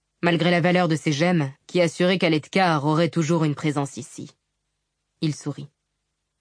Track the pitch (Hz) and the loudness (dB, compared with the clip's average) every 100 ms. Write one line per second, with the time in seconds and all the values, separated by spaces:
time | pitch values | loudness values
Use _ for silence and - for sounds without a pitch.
0 | _ _ 170 170 170 175 175 180 175 160 | _ _ 0 2 2 2 2 2 2 0
1 | 160 143 175 175 135 - - 180 170 - | -2 0 2 2 -2 -6 -6 0 0 2
2 | 180 190 175 156 - 196 180 156 147 156 | 0 2 2 0 0 0 2 2 0 2
3 | 170 165 151 170 156 139 156 147 139 - | 2 0 0 0 0 -2 -4 -2 -4 -8
4 | 139 - - _ _ _ _ _ _ _ | -16 -16 -18 _ _ _ _ _ _ _
5 | _ - 160 143 147 143 143 _ _ _ | _ -6 -6 -4 -8 -10 -14 _ _ _
6 | _ _ _ _ | _ _ _ _